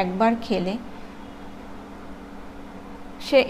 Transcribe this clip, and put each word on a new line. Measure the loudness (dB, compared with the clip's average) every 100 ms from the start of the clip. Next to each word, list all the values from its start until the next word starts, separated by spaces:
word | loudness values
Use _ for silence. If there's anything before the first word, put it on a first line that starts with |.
একবার | 4 6 4 4 2
খেলে | 2 2 -2 -6 -12 -12 -12 -14 -12 -12 -12 -12 -12 -12 -12 -12 -12 -12 -12 -12 -12 -12 -12 -12 -12 -12 -8 6
সে | 8